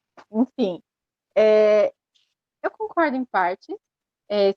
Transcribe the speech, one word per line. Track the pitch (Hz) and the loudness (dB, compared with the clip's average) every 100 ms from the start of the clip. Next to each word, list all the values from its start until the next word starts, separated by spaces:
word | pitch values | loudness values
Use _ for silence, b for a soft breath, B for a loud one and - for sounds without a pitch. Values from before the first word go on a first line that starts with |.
| _ - - | _ -20 -8
Enfim, | 214 254 - 208 165 _ _ _ _ _ - | -4 -4 -2 -4 -6 _ _ _ _ _ 0
é, | 220 214 214 214 202 - _ _ _ _ _ _ | 4 4 4 2 0 -4 _ _ _ _ _ _
eu | - | -12
concordo | - 440 - 311 262 | -10 -8 -2 -2 -2
em | 247 | -6
parte. | 196 180 190 - 392 _ _ _ _ - | -4 -4 -4 -12 -16 _ _ _ _ -6
É, | 208 196 | 0 0